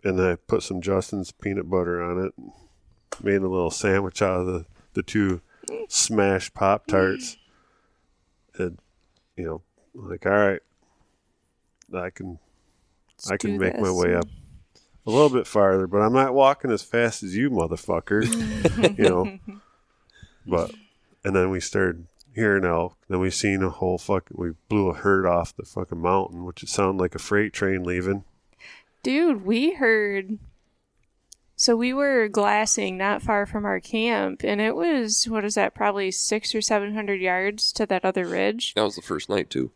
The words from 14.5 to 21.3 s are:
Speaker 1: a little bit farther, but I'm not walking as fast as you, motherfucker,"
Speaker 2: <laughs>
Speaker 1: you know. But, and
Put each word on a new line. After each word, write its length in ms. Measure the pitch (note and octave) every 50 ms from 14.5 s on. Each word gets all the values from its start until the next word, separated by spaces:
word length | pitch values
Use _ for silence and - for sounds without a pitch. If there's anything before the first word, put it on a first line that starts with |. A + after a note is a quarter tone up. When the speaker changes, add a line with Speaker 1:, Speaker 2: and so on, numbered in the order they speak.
| - - - _ _ _ _ _ _ - _
Speaker 1:
a 40 | -
little 200 | G#2+ C3 D3+ D3
bit 160 | C3 B2 G#2
farther, 400 | - - G#2+ G2+ G2 F#2+ F#2+ F#2+
but 120 | F2+ F2+ G2+ G#2
I'm 100 | A2 A#2+
not 220 | C3+ C3+ C3+ B2+
walking 360 | C#3 C3+ C3+ C#3 - - C3
as 120 | A2+ G2+ -
fast 400 | - - A#2 A#2 A#2 A2 - -
as 120 | F#2+ F2+
you, 140 | G2+ B2+ C#3+
motherfucker," 720 | B2+ G2+ E2 D#2+ E2 E2 - - F2+ E2+ - - G2+ G#2 A2
Speaker 2:
<laughs> 760 | A#2 A#2 A#3 A2+ A2 - - - E3 - - A3 F3+ - -
Speaker 1:
you 60 | - -
know. 300 | F2+ F2 F#2+ G3+ G3 F#3+ - - - G#3 _ _ _ _ _ _ _ _ _ _ _ _ - - _ _ _
But, 260 | - F2+ E2+ E2+ - - - - _ _ _ _ _ _ _ _
and 100 | G2+